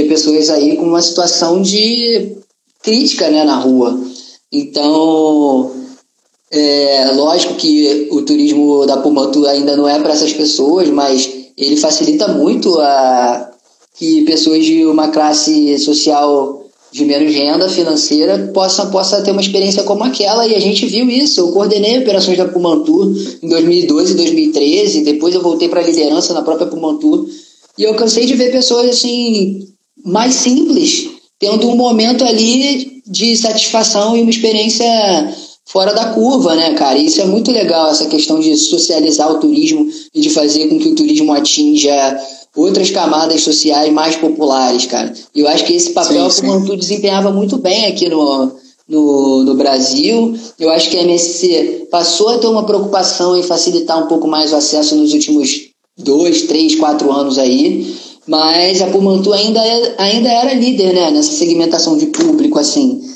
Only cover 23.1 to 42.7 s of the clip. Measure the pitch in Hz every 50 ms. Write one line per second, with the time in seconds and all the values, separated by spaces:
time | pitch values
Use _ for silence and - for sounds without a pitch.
23.1 | 196 - 196 - - - 165 165 165 165 165 170 175 175 170 151 147 160 180 196
24.1 | 190 165 - 311 320 320 302 - - - - 294 339 403 415 - - 302 302 147
25.1 | - 151 160 175 180 185 170 170 160 - - - - 175 170 170 160 165 151 143
26.1 | 156 175 - - 170 156 151 165 160 165 175 147 - 160 156 156 151 151 147 151
27.1 | 170 - - - - - - - _ _ _ _ _ 202 208 214 214 240 233 220
28.1 | - 240 247 240 269 233 247 247 254 254 247 - 240 240 240 247 240 - - 240
29.1 | 240 240 240 226 220 202 185 196 196 - - - _ _ _ _ _ - - 185
30.1 | 175 214 240 262 254 - - 247 247 311 349 320 - 185 - - - - - -
31.1 | - - _ _ _ - 202 202 220 220 233 240 240 240 247 240 226 214 220 240
32.1 | 254 226 262 233 226 220 226 233 247 262 269 285 277 254 - - - - - 214
33.1 | 185 185 214 233 226 226 226 220 220 220 - - - 226 214 220 - 202 208 220
34.1 | 233 233 233 226 220 - - 220 214 214 220 233 - - 240 233 233 220 208 196
35.1 | 180 156 147 - - - - - - _ _ - - 190 190 196 208 226 226 226
36.1 | 220 220 220 254 269 254 170 170 160 160 165 160 147 151 147 135 131 143 151 160
37.1 | - 202 196 190 190 233 226 262 240 220 190 170 170 160 160 156 156 - 160 151
38.1 | 160 151 151 160 156 156 156 160 147 - - - 170 165 - - 165 156 151 156
39.1 | 147 - 151 160 156 151 156 147 147 151 156 160 156 151 151 - - - - -
40.1 | - 156 151 151 156 160 147 147 156 156 156 156 156 151 156 160 156 156 151 147
41.1 | 151 151 151 151 147 143 151 - - 151 151 147 151 147 143 143 143 139 135 135
42.1 | 135 - - - - - - _ - 156 165 196